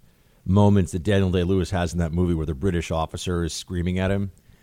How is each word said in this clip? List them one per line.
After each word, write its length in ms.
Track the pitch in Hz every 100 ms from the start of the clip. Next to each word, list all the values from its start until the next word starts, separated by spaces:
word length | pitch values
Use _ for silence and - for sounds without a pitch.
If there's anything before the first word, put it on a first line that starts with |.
| - _ _ _
moments 480 | - 98 104 101 85
that 100 | 92
Daniel 260 | 80 98 95
Day-Lewis 400 | 90 87 95 87
has 240 | 90 87
in 60 | 85
that 120 | 82
movie 220 | 85 90
where 140 | 82 76
the 80 | 69
British 340 | 95 85 -
officer 540 | 80 80 87 - 87
is 100 | 82
screaming 460 | - - 90 87 90
at 100 | 95
him. 220 | 101 98 - _ _